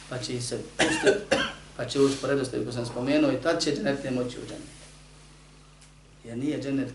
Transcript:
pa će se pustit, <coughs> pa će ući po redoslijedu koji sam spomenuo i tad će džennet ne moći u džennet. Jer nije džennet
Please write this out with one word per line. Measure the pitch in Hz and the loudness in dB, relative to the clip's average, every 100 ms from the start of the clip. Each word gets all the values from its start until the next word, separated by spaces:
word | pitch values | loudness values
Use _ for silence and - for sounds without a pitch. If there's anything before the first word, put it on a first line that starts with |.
| - | -10
pa | 123 | -8
će | - 123 | -4 -4
se | 120 120 - - | -4 -6 -4 0
pustit, | 156 - 202 - - - - | 2 4 4 4 2 0 0
<coughs> | - - - | -6 -14 -8
pa | 123 | -2
će | 139 | 4
ući | 139 139 | 4 4
po | 131 | 0
redoslijedu | 143 123 123 123 | 0 0 -2 -4
koji | 120 | -4
sam | 117 | -4
spomenuo | 123 131 151 143 | -2 2 4 4
i | 127 | 4
tad | 165 165 | 2 2
će | 156 - | 2 0
džennet | 143 135 | 0 -2
ne | 135 | 0
moći | 127 123 - | -2 -2 -6
u | |
džennet. | - - - - - - - - - - - - - - - - - - | -10 -12 -14 -16 -20 -20 -20 -20 -20 -20 -20 -20 -20 -20 -20 -20 -20 -20
Jer | 117 120 | -10 -4
nije | 147 131 | -2 -2
džennet | 135 139 117 | -2 -2 -2